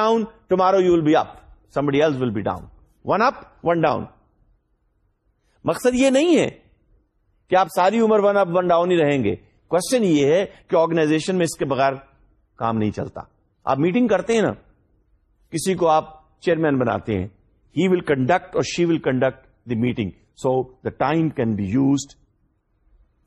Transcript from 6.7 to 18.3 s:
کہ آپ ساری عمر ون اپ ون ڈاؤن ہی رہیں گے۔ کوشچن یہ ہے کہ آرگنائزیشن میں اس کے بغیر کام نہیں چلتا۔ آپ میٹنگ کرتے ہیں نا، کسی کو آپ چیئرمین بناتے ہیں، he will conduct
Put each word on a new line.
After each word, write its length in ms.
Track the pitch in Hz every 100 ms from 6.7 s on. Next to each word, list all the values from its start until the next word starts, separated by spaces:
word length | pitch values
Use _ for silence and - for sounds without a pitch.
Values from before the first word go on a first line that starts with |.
| _ _ _ _ _ _ _ -
کہ 80 | 180
آپ 100 | 190 -
ساری 240 | 185 226
عمر 180 | 220 214
ون 180 | 202 202
اپ 120 | 190
ون 180 | 175 180
ڈاؤن 220 | 170 175
ہی 60 | 175
رہیں 280 | 147 143
گے۔ 120 | 104 90 _ _ -
کوشچن 360 | 170 180 254
یہ 280 | 202 151 139
ہے 140 | 170 190 - -
کہ 80 | 180
آرگنائزیشن 600 | 165 165 151 156 151 185
میں 80 |
اس 140 | 165 -
کے 60 |
بغیر 280 | 156 131 139 135 - _ _ _ _ -
کام 200 | 113 110
نہیں 140 | 107
چلتا۔ 300 | 98 - - - _ _ _
آپ 140 | - 135
میٹنگ 300 | 160 208 247
کرتے 260 | 185 208
ہیں 80 | 226
نا، 100 | 170 - _ _ _ _ _ _ _ _ _
کسی 240 | 160 185
کو 140 | 180 165
آپ 520 | 156 156 - _ _
چیئرمین 380 | - 160 160 135
بناتے 340 | 120 101 -
ہیں، 160 | 98 98 - _ _ _ -
he 120 | 185
will 100 | 180 -
conduct 340 | 139 127